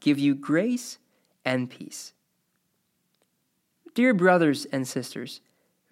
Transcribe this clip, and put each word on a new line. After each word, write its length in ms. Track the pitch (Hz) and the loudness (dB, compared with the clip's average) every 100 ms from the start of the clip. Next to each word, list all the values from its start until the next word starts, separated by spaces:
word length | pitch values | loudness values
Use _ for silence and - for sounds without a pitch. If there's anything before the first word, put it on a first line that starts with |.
give 180 | 147 139 | 0 2
you 160 | 143 139 | 2 0
grace 640 | - 156 226 240 - - _ _ _ _ 127 | 0 0 0 -2 -6 -18 _ _ _ _ -4
and 240 | 127 123 | -2 -4
peace. 420 | - - - - _ _ _ _ _ _ _ _ _ _ _ _ _ _ _ _ _ - | -10 -16 -16 -18 _ _ _ _ _ _ _ _ _ _ _ _ _ _ _ _ _ -8
Dear 200 | - 254 | 0 2
brothers 520 | 196 185 180 156 117 - | 4 4 6 4 0 -2
and 200 | 135 131 | -6 -4
sisters, 540 | 131 120 - 120 - _ _ _ _ _ | -6 -8 -10 -12 -16 _ _ _ _ _